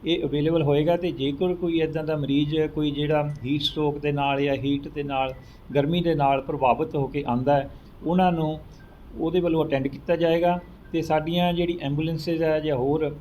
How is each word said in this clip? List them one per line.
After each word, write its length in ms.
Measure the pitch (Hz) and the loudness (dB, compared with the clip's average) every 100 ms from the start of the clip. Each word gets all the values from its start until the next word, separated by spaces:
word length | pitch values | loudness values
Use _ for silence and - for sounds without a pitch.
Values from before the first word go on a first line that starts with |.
| 156 | 0
ਇਹ 180 | 175 | 0
ਅਵੇਲੇਬਲ 380 | 156 147 151 170 | 0 0 2 2
ਹੋਏਗਾ। 340 | 147 143 156 170 | 4 4 4 2
ਤੇ 140 | 180 | 0
ਜੇਕਰ 420 | 143 135 139 180 | -2 -4 0 -2
ਕੋਈ 260 | 180 175 165 | 0 0 0
ਇੱਦਾਂ 240 | 156 156 | 0 -2
ਦਾ 120 | 156 156 | -2 -2
ਮਰੀਜ਼, 400 | 135 139 147 156 156 | 2 2 2 0 0
ਕੋਈ 160 | 151 151 | 0 -2
ਜਿਹੜਾ 440 | 139 147 151 147 143 | 0 0 0 0 -4
ਹੀਟ 180 | 120 147 | -2 0
ਸਟ੍ਰੋਕ 360 | 143 - 151 143 | 0 0 -2 0
ਦੇ 140 | 147 | -2
ਨਾਲ 300 | 143 139 139 | 0 0 2
ਜਾਂ 120 | 143 | 0
ਹੀਟ 340 | 139 135 143 143 | 0 0 -2 -4
ਦੇ 140 | 147 | -8
ਨਾਲ, 320 | 143 135 131 131 - - - | -4 -2 -2 -4 -16 -20 -2
ਗਰਮੀ 260 | 127 143 175 | 0 2 2
ਦੇ 140 | 175 | 2
ਨਾਲ 260 | 147 139 139 | 2 4 2
ਪ੍ਰਭਾਵਿਤ 560 | 135 147 127 117 156 151 | 0 0 2 2 0 -2
ਹੋ 100 | 135 | -2
ਕੇ 180 | 143 139 | -2 -2
ਆਉਂਦਾ 300 | 120 131 143 | 0 2 2
ਹੈ, 140 | 135 - - - | 0 -10 -20 -8
ਉਹਨਾਂ 280 | 151 180 185 | 0 4 4
ਨੂੰ 260 | 165 156 156 - - - - - 113 | 2 -2 -4 -12 -20 -20 -20 -18 -4
ਉਹਦੇ 220 | 160 175 | 0 0
ਵੱਲੋਂ 240 | 170 160 | 2 2
ਅਟੈਂਡ 240 | 139 135 135 | 2 0 -2
ਕੀਤਾ 280 | 139 - 170 | -6 -2 2
ਜਾਏਗਾ। 420 | 165 170 175 175 - - - | 4 4 2 0 -4 -20 -6
ਤੇ 100 | 170 | -4
ਸਾਡੀਆਂ 500 | 160 156 156 175 175 | 0 0 0 0 2
ਜਿਹੜੀ 260 | 175 175 170 | 2 -2 -2
ਐਂਬੂਲੈਂਸਿਸ 600 | 143 143 160 160 160 165 | -2 -2 -2 -4 -2 0
ਆ 160 | 160 156 | 2 0
ਜਾਂ 160 | 151 135 | 0 0
ਹੋਰ 400 | 131 156 151 147 | 0 0 -2 -6